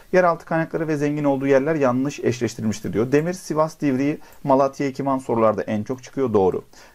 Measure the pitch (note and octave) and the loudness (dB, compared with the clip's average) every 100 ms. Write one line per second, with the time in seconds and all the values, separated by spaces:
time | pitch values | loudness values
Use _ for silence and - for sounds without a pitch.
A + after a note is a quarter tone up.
0 | - F#3 F3+ E3 - E3 D#3+ D#3+ D#3+ D3+ | -2 2 2 0 -2 -4 -2 -4 -4 -2
1 | D3 D3 C#3+ C3+ C#3 C3+ C#3+ D#3+ C3 B2 | -2 0 0 0 2 2 2 0 0 0
2 | C#3 - - A#2+ A2+ - G#2+ G2+ - F#2+ | -2 -2 -2 -2 -4 -4 -4 -4 -4 -2
3 | B2+ C#3+ E3 F3+ - D3+ D#3 - D3 B2+ | 0 0 0 -6 -6 -2 -2 -2 -2 0
4 | C#3+ D3+ - - C#3+ C3 C#3 - C#3 C3 | -2 -4 -10 -8 2 2 2 0 -6 -4
5 | C#3 C3 C3 A#2 A2 G2+ F#2+ G#2+ G#2 B2+ | -4 -4 -2 2 2 2 -2 -4 -4 -8
6 | - - C3 G#2+ F#2 - - - - | -8 -4 0 2 2 0 -6 -20 -20